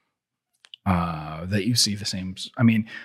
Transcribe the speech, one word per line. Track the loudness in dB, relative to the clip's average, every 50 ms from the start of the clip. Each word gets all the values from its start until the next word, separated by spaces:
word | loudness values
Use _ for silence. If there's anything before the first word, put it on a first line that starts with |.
| _ _ _ _ _ _ _ _ _ _ _ _ _ -20 -16 -6 0
uh, | 0 2 2 0 -2 -4 -6 -8 -10 -10 -8 -6
that | -2 -2 0 0
you | 2 2
see | 2 2 2 0
the | -4 -4
same | -6 -6 -6 -6 -8 -8
s-, | -10 -12 -8 0 4
I | 6
mean, | 6 6 4 2 -2 -6 -16 -10